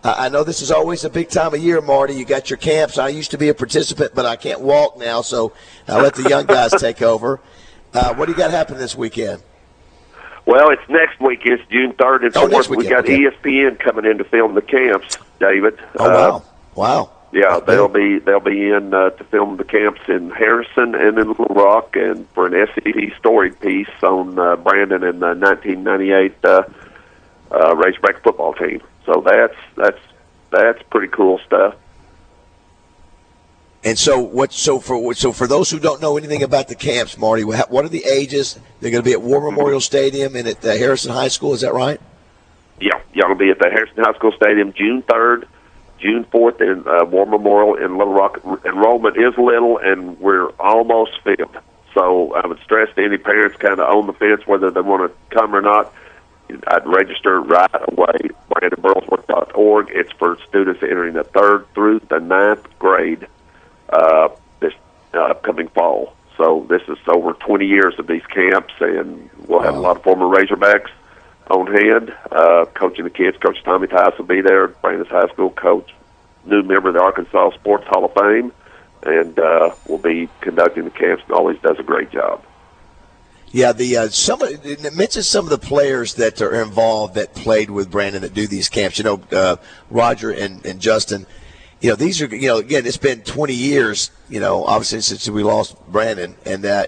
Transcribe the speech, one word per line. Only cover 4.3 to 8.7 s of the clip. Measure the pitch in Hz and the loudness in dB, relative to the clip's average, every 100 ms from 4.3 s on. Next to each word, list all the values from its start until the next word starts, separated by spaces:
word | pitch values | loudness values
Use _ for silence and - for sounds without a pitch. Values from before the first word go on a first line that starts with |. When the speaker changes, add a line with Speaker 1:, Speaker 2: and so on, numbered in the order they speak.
| 117 | -4
Speaker 1:
can't | 151 147 | -8 -6
walk | 135 143 147 - | 2 2 2 -2
now, | 117 117 | -6 -6
so | 117 123 113 - - - - | -4 -4 -4 -6 -20 -20 -4
I | 110 | 2
let | 139 135 | 2 2
the | 135 | 0
young | 143 143 | 0 2
guys | 196 117 | 2 2
Speaker 2:
<laughs> | 190 | 2
Speaker 1:
take | 117 113 | -2 0
over. | 117 110 117 135 - - - - - | 0 0 -2 -6 -10 -20 -20 -20 -8
Uh, | 123 127 | -2 -2
what | 120 156 | -2 -4
do | |
you | 165 | -2
got | 165 | 0
happening | 170 156 | 0 -4